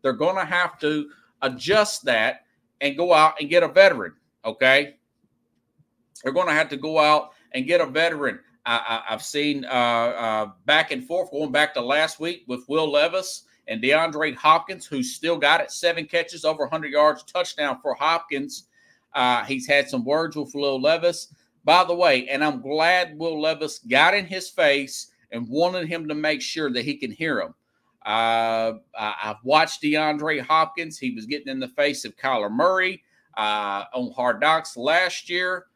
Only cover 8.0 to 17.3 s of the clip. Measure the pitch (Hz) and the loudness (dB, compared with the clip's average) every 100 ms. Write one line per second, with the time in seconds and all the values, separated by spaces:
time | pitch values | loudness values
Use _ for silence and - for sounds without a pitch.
8 | 165 151 135 101 _ _ 120 117 120 113 | 0 0 -4 -6 _ _ -2 -2 -2 -6
9 | - 110 - 147 147 143 - 127 120 117 | -4 -8 -6 -4 -2 -4 -2 0 2 2
10 | 120 117 113 110 107 - - 151 160 135 | 0 -2 -2 -2 -4 -8 2 2 2 -6
11 | 127 175 - 143 151 143 151 131 120 147 | -4 -4 -4 -6 -2 0 0 -2 0 0
12 | 156 - 165 175 - 123 123 156 156 147 | 0 -4 -8 -8 -10 -10 -4 -2 2 2
13 | 160 185 180 - _ _ - 110 127 151 | 2 0 -6 -14 _ _ -10 -4 2 2
14 | 165 147 151 120 151 165 160 135 - 139 | 2 -2 -4 2 4 4 2 -14 -8 -6
15 | 127 - 160 165 143 160 135 - 170 165 | -6 -4 -4 2 4 4 0 -2 -2 -2
16 | 151 170 165 170 156 151 135 160 151 143 | -2 -4 -4 -4 -4 -2 -4 -4 -2 4
17 | 151 143 - | 4 2 -6